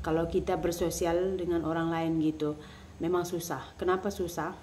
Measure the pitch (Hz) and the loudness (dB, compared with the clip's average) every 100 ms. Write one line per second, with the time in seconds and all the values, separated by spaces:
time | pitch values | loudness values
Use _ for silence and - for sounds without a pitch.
0 | - 160 165 185 185 175 170 165 170 - | 2 2 2 0 2 0 0 0 0 2
1 | 170 170 185 190 175 170 156 165 165 165 | 2 2 2 0 0 2 2 0 0 0
2 | 165 160 156 156 151 147 - - - - | 2 2 2 2 -2 -2 -10 -18 -18 -4
3 | 170 180 175 180 - 151 - - 180 185 | 0 2 2 -4 -4 -6 -6 -2 0 2
4 | 202 196 170 170 160 - | 0 -2 -2 -2 -4 -6